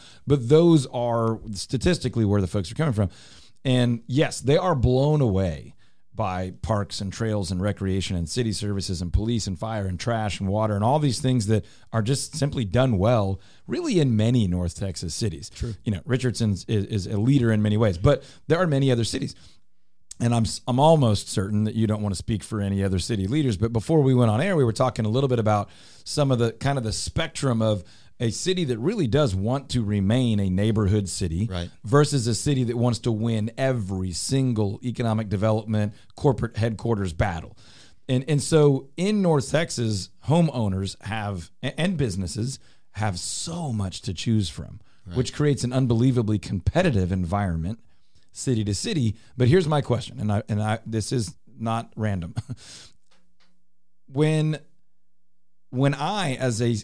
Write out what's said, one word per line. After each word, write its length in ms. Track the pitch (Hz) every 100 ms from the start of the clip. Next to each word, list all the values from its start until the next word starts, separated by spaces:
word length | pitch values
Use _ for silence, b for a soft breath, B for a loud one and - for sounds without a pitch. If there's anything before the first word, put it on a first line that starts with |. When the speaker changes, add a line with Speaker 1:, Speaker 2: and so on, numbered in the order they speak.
| B B -
Speaker 1:
But 220 | 143 117
those 380 | 156 170 160 127
are 540 | 123 120 117 113 113 113
statistically 720 | 95 - 135 175 175 123 117
where 160 | 104 101
the 60 | 92
folks 260 | 104 87
are 20 |
coming 200 | - 160
from. 160 | 104 95 B B B B B 135
And 360 | 127 120 117 -
yes, 340 | 127 143 -
they 160 | 131 160
are 180 | 180
blown 460 | 147 123 127 143 151
away 540 | 123 95 92 69 57 - - - -
by 400 | 101 101 92 92 -
parks 400 | - 107 98 -
and 100 | 98
trails 380 | - 113 107 90
and 100 | 90
recreation 560 | 101 98 95 95 - 90
and 100 | 80
city 240 | - 113
services 500 | 95 104 98 92 85
and 100 | 90
police 340 | 101 110 120 98
and 120 | 90
fire 280 | 110 110 98
and 140 | 87
trash 400 | 120 113 107 -
and 80 | 98
water 260 | 104 110
and 80 | 101
all 160 | 113 151
these 220 | 147 -
things 260 | 127 127 101
that 180 | 107 - B B
are 100 | 113
just 320 | 107 139 -
simply 300 | - 147 143
done 320 | 101 120 131 98
well, 420 | 107 120 98 95 b b b
really 340 | 294 330 185
in 160 | 139 107
many 320 | 113 127 95
North 260 | 90 87
Texas 400 | - 98 - 87
cities. 360 | - 110 73 -
Speaker 2:
True. 240 | - 120 104
Speaker 1:
You 80 | -
know, 80 | 90 -
Richardson's 580 | 127 127 - 110 87
is, 220 | - 110 98
is 200 | 107 90
a 120 | 104
leader 340 | 117 143 117
in 80 | 107
many 140 | 107 107
ways, 220 | 113 87
but 260 | 123 135 - B -
there 100 | 165
are 80 | 180
many 240 | 135 135
other 140 | 117
cities. 300 | 113 - 156 - b b - - - - - -
And 120 | 117
I'm 80 | 117
s-, 180 | 101 - -
I'm 100 | 123
almost 520 | 156 160 120 101 -
certain 340 | - 95 107
that 100 | 107
you 120 | 110 110
don't 160 | 107
want 100 | 104
to 40 | 95
speak 240 | - 107
for 180 | - 107
any 240 | 98 98
other 140 | 98 92
city 280 | - 107 95
leaders, 300 | 151 135 90
but 160 | 113
before 300 | 117 - 160
we 100 | 135
went 180 | 123 117
on 120 | 107
air, 120 | 190
we 100 | 170
were 80 | 120
talking 320 | - 127 - 110
a 20 |
little 200 | 120 139
bit 100 | 120
about 320 | 107 104 101 B B B
some 260 | B - 139
of 80 | 120
the, 140 | 117
kind 240 | - 135 139
of 80 |
the 80 | 110
spectrum 720 | - - - 160 - 139 113
of 200 | 110 101 - B B -
a 60 | 117
city 360 | - 175 185 147
that 120 | 113
really 280 | 143 233 131
does 280 | 131 139
want 360 | 95 104 139 139
to 120 | 127
remain 560 | 104 104 98 127 120 104
a 100 | 95
neighborhood 580 | 92 110 110 98 107 92
city 400 | - 85 82 110
Speaker 2:
Right. 200 | 90 85 -
Speaker 1:
versus 420 | 107 143 147 143 113
a 80 |
city 300 | 110 151 131
that 120 | 120 120
wants 220 | 120 113
to 120 | 120
win 380 | 107 117 113 110 -
every 560 | 135 123 92 95 92
single 640 | 82 - 135 131 110 101 107
economic 460 | 123 113 117 110 107
development, 640 | 98 110 110 110 107 104 - B -
corporate 420 | 147 127 117 -
headquarters 560 | 117 107 117 107 95
battle. 420 | 82 104 82 73 - B B B B -
And, 120 | 131 135
and 140 | 147
so 480 | - 160 147 135 - -
in 240 | 190 214
North 280 | 180 147 -
Texas, 600 | 147 170 - 113 101 90 - -
homeowners 760 | 165 160 127 107 95 98 -
have, 480 | 98 110 104 92 80 -
a-, 180 | 127 -
and 160 | 185 165
businesses 600 | 123 95 90 107 120 135 b b b
have 280 | 101 107 87
so 540 | - - 170 170 151
much 300 | 107 95 -
to 100 | -
choose 380 | 85 113 107 90
from, 300 | - 62 98 - b b
Speaker 2:
Right. 100 | 117
Speaker 1:
which 160 | -
creates 320 | - 147 139
an 80 | 123
unbelievably 680 | 127 131 113 131 123 107 107
competitive 720 | - 98 - 170 185 104 90
environment 640 | 95 85 101 98 82 82 - - - - - -
city 300 | - - 113
to 100 | 104
city. 420 | 101 233 175 110 - B B
But 120 | 123
here's 180 | 180 156
my 140 | 151
question, 400 | - 117 - 120
and 100 | 104
I, 120 | 104 -
and 140 | 104
I, 160 | 107 110 110
this 240 | 110 -
is 240 | 131 95 - - -
not 320 | 113 113 113 -
random. 380 | 107 98 85 -
<laughs> 40 | - 120 B B B B - - - - - - - - - - -
When, 460 | 135 156 156 156 151 - - - - - - - - - - -
when 240 | 127 139
I, 400 | 139 156 208 165
as 260 | 127 127 110
a, 160 | 120 110